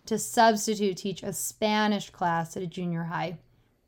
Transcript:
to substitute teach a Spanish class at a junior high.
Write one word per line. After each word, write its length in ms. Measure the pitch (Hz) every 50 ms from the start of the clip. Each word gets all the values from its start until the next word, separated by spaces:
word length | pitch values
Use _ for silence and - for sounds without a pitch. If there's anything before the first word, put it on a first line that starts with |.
| -
to 100 | - 220
substitute 800 | 214 214 - - 247 226 226 220 208 - - 220 190 214 196 185
teach 280 | - - 196 185 - -
a 80 | 208 175
Spanish 760 | - - - - - 220 214 214 214 214 208 208 196 - -
class 460 | - - 185 170 165 165 165 160 -
at 60 | 196 190
a 60 | 170
junior 340 | - 190 175 175 170 165 170
high. 320 | 165 170 160 160 165 170 - - _ _ _ _ _ _ _ _